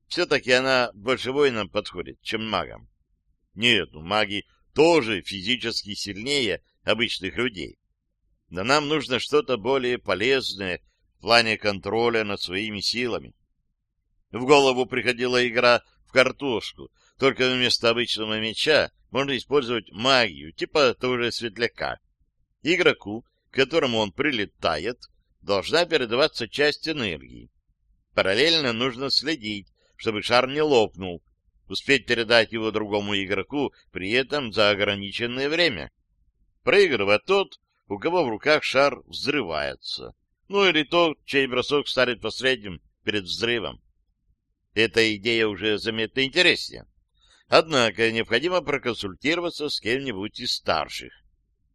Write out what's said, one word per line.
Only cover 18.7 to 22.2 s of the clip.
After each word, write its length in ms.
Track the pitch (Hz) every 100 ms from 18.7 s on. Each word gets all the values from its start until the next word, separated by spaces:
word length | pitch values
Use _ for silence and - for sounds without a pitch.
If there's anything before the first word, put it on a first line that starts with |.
| 143 87 - _
можно 260 | 127 139 127
использовать 540 | - 143 120 120 -
магию, 640 | 92 127 131 110 71 76
типа 420 | - 175 156 131 104
того 220 | 127 123
же 140 | 120
светляка. 680 | - 117 98 117 - 69 62 _ _